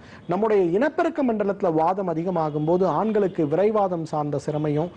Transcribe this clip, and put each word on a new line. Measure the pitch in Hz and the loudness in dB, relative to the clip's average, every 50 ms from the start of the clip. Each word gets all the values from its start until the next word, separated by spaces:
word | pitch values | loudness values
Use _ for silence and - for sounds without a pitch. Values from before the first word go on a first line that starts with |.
| - - - - - - | -14 -20 -20 -12 -6 -4
நம்முடைய | 170 190 214 220 214 202 185 | -2 0 2 2 4 4 2
இனப்பெருக்க | 165 165 202 262 311 - - 339 330 - - 285 | 2 2 2 0 0 0 0 -2 0 0 0 0
மண்டலத்துல | 240 233 208 202 196 196 196 196 180 160 | 0 0 0 0 -2 -2 0 0 0 2
வாதம் | 160 160 170 190 190 196 | 2 2 2 0 0 -2
அதிகமாகும் | 180 165 156 170 185 185 170 156 151 147 151 151 | -4 -2 -4 -2 -2 -2 -2 -2 -2 -2 -2 0
போது | 156 175 180 190 | 2 2 2 2
ஆண்களுக்கு | 180 147 156 190 220 214 214 202 180 190 - 165 | 2 2 0 0 0 0 0 0 0 0 0 -2
விரைவாதம் | 143 151 165 196 214 220 214 202 190 180 165 165 | 0 2 2 2 2 2 2 0 0 -2 -4 -6
சார்ந்த | 147 - 151 147 147 147 139 | -4 -4 -4 -2 -2 -4 -4
சிரமையும், | - - 147 147 151 151 147 147 160 180 - | -4 -4 -4 -2 -2 0 0 0 -2 -4 -6